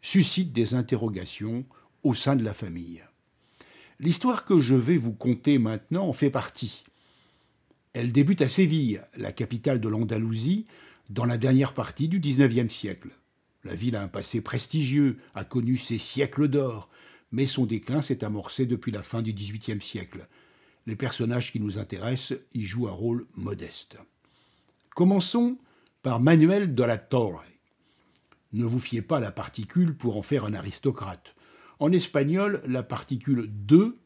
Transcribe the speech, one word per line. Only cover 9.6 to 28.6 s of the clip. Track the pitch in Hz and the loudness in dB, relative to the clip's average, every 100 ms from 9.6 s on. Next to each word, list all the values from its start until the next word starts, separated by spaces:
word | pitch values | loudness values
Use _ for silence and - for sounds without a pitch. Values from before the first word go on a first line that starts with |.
| 147 131 | 0 0
de | 110 | 0
l'Andalousie, | 107 110 110 113 113 123 202 220 - - - _ | -2 -2 -2 -2 -2 -2 -2 -4 -16 -20 -20 _
dans | 104 123 | -4 -2
la | 117 | 0
dernière | 127 131 139 | 4 4 4
partie | - 110 - 160 | -2 -8 -4 -2
du | 190 | 0
dix-neuvième | 147 131 139 113 113 | 0 4 4 4 0
siècle. | - 101 95 - - _ _ _ _ | -2 -8 -8 -14 -20 _ _ _ _
La | - | -12
ville | 87 117 113 | -4 -4 -2
a | |
un | 98 | -4
passé | - - 117 | -8 -4 -6
prestigieux, | 107 123 - 160 139 143 143 113 - | -4 -6 -4 -2 0 2 2 0 -10
a | - | -12
connu | 92 127 117 123 | -6 -2 0 0
ses | - 113 | -2 -6
siècles | - - 139 - 151 | -4 -2 -2 0 0
d'or, | 139 135 110 - _ - - _ | 2 -2 -6 -14 _ -20 -20 _
mais | 110 | -2
son | 131 135 117 | -2 0 0
déclin | 110 - 139 | -2 -2 -4
s'est | 139 127 | -2 -4
amorcé | 104 104 - - | -4 -6 -8 -4
depuis | 127 117 - | -2 -2 -4
la | 104 | -8
fin | 92 117 | -6 -6
du | 110 | -4
dix-huitième | 104 101 107 - 104 | -6 -8 -10 -6 -8
siècle. | - 110 90 92 - _ _ _ _ _ - | -6 -10 -12 -14 -20 _ _ _ _ _ -10
Les | 107 | -6
personnages | 131 - 117 120 123 | -6 -2 -2 -2 -2
qui | 117 | -4
nous | 104 101 | -4 -6
intéressent | 104 95 107 131 - 127 _ | -8 -6 -4 -4 -4 -10 _
y | 120 | -8
jouent | 101 110 117 | -6 -4 -4
un | |
rôle | 90 113 120 113 - | -4 -4 -4 -6 -10
modeste. | 98 98 - - - - - _ _ _ _ _ _ _ _ | -8 -8 -10 -14 -18 -20 -20 _ _ _ _ _ _ _ _
Commençons | - 180 196 180 233 240 254 _ _ _ _ | 2 4 4 2 2 0 -2 _ _ _ _
par | 131 117 | -2 2
Manuel | 131 165 160 202 196 | 6 8 8 4 0
de | 123 | 0
la | 120 110 | 0 0
Torre. | - 131 110 82 - _ _ _ _ _ _ _ _ _ _ | -2 0 0 -4 -16 _ _ _ _ _ _ _ _ _ _
Ne | 107 | -2